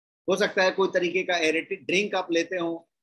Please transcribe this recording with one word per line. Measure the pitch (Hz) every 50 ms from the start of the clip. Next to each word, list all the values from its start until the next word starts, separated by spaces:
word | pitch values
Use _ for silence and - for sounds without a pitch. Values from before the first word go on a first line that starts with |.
| _ _ _ _ - -
हो | 190
सकता | 185 208 196 - 202
है | 185 185
कोई | 180 190 190 175 180
तरीके | 185 175 175 170 185
का | 180 180 180
aerated | 170 160 156 156 165 156 - 196 190 135
drink | 127 170 190 208 196 202
आप | 185 180 175
लेते | 165 165 170 170 185
हो, | 180 170 165 170 160 - _ _ _